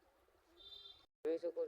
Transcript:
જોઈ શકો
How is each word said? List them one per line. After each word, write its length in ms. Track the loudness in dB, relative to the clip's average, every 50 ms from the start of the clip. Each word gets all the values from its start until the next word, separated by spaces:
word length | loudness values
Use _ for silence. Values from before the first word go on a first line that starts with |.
| _ _ _ _ _ -20 _ -20 _ _ -20 -20 -16 -14 -12 -12 -12 -12 -16 -16 -20 _ _ _ _
જોઈ 160 | 2 2 4 2
શકો 180 | 0 2 2 0